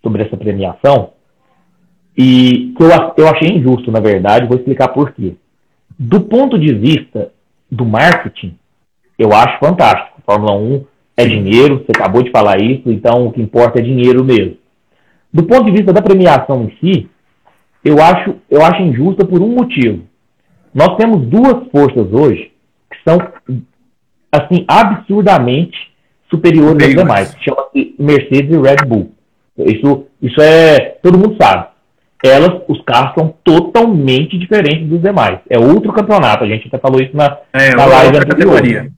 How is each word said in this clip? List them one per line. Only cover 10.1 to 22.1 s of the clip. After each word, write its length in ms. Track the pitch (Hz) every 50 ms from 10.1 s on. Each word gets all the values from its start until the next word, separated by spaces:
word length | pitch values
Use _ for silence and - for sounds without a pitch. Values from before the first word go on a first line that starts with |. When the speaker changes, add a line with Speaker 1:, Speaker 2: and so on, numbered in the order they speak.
| _ - _
Speaker 1:
Fórmula 320 | - 101 104 104 107 101
um 280 | 101 107 117 139 135 135 _ _ _ _ _ _
é 80 | - 120
Speaker 2:
Sim. 180 | 113 101 104
Speaker 1:
dinheiro, 360 | 98 95 110 120 139 147 139 127
você 120 | - -
acabou 300 | 113 - 98 95 - 180
de 80 | - -
falar 320 | - 113 104 104 98 95
isso, 220 | 104 117 135 135 -
então 400 | 123 113 104 - 117 120 123 123
o 60 | 117
que 100 | - 123
importa 380 | 110 107 - 120 120 117 - 127
é 20 |
dinheiro 400 | 117 123 131 123 123 127 123 127 131
mesmo. 320 | 131 123 104 - 92 - _ _ _ _ _ _ _ _ _ _ _ _ _ _ _
Do 100 | - 151
ponto 220 | 165 185 233 262 220
de 80 | 208
vista 200 | 180 214 196 196
da 80 | 170 208
premiação 640 | - - 190 190 180 170 143 127 - - 139 123
em 140 | 113 107 - _
si, 320 | - 175 190 127 - - _ _ _ _ _ _ _ _ _ _ _ _ _ _ _
eu 160 | 147 151 147
acho, 360 | 156 170 185 180 - 202 - - _ _
eu 160 | 139 147 156
acho 180 | 170 180 190
injusta 440 | 185 165 123 117 143 190 190 - 190
por 160 | 180 180 170
um 60 | 190 226
motivo. 560 | 240 247 240 - - 135 123 110 98 85 - _ _ _ _ _ _ _ _ _ _ _ _ _
Nós 240 | _ 131 156 185 -
temos 300 | - 220 233 220 170 123
duas 420 | 117 147 220 254 269 240 - - -
forças 340 | - 143 143 127 - 123 107 92